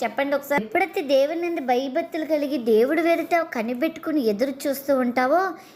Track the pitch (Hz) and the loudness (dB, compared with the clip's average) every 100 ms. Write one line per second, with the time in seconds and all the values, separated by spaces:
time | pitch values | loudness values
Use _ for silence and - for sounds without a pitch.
0 | 233 233 277 277 277 277 220 349 381 403 | -4 -2 -2 -2 0 -2 0 0 0 -2
1 | 277 269 285 339 349 339 254 247 277 269 | 2 2 2 0 -4 -4 0 0 0 -4
2 | 339 330 302 302 285 285 226 220 254 320 | -4 -6 -2 -2 0 -2 2 4 4 2
3 | 339 339 330 339 330 247 220 247 320 - | 2 2 2 0 0 -4 -4 -2 -2 -2
4 | 320 302 220 202 269 269 294 269 - 269 | -2 0 0 0 -2 -2 -4 -4 0 2
5 | 247 254 254 330 381 - - | 2 2 2 2 0 -6 -16